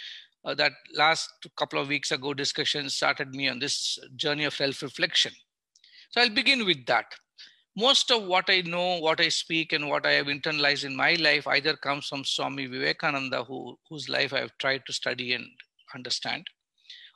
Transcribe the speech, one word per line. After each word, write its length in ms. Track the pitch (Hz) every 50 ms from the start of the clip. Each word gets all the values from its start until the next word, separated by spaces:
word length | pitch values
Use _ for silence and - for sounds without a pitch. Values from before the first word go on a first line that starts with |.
| - - - - - _ _ _ -
uh, 60 | 139
that 200 | 143 139 147 147 139 - - - -
last 360 | 151 151 160 160 - - - - _ - 151 -
couple 240 | - 147 - 156 151
of 80 | 147 139
weeks 240 | 147 139 - -
ago 220 | 156 135 127 143 143
discussion 560 | 135 143 - - 156 139 - - 151 139 135
started 440 | - - 151 143 139 - 143 135 131
me 140 | 139 139 131
on 100 | 123 120
this 400 | 139 139 - - - - - - - 131 131
journey 300 | 123 160 151 147 151 151
of 100 | 139 -
self-reflection. 800 | - 143 139 127 - 156 131 - - 175 170 - - - 127 - - _ _ _ _ _ _ _ _ - - - - - _
So 100 | - 240
I'll 80 | 240 240
begin 380 | 208 262 247 269 269 247 214
with 180 | 185 165 131 120
that. 220 | - 123 110 - - - - _ _ _ - - - - _ _ _ _
Most 360 | 190 226 269 277 - - -
of 140 | 247 226 202
what 260 | 180 180 185 180 202
I 100 | 190 185
know, 380 | 175 170 175 175 180 180 180 170
what 240 | 156 160 160 170
I 80 | 165 156
speak, 420 | - - - - 165 160 160 -
and 160 | 160 151 147 143
what 160 | 147 147 147
I 80 | 147
have 140 | 147 147 143
internalized 580 | 143 143 139 - 165 151 147 143 143 143 131 143
in 100 | 135 135
my 200 | 135 135 156 170
life 320 | 170 160 147 147 147 -
either 300 | 135 139 143 139 156 151
comes 320 | - - 139 143 143 - -
from 180 | 147 139 131
Swami 400 | - - - 139 135 139 139 135
Vivekananda, 760 | 127 127 131 139 151 151 - 175 156 143 135 135 127 131 131 127
who, 340 | 127 131 127 123 120 - - _ -
whose 220 | 160 147 127 131
life 240 | 131 135 139 131 139
I 60 | 127
have 120 | 123 113 - -
tried 260 | - 135 135 131 -
to 80 | -
study 400 | 127 - - 131 127 123 123 123
and 140 | 123 117 - - - - - _ _ _ _ - -
understand, 520 | 127 123 123 - - - 120 123 147 185 - - _ _ _ _ _ _ - - - - - -